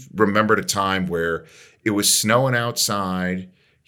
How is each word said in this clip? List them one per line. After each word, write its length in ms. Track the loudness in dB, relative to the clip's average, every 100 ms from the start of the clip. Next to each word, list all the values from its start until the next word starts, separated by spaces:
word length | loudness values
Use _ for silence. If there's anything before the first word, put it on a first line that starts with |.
| -6
remembered 440 | 0 2 4 2 2
a 60 |
time 420 | 0 -2 0 0 -2
where 380 | -2 -2 -4 -8 -20 -20 _
it 60 | -2
was 220 | 0 2 2
snowing 380 | 2 2 2
outside 960 | 0 -2 -4 -2 -2 -2 -2 -2 -4 -8 _ _ _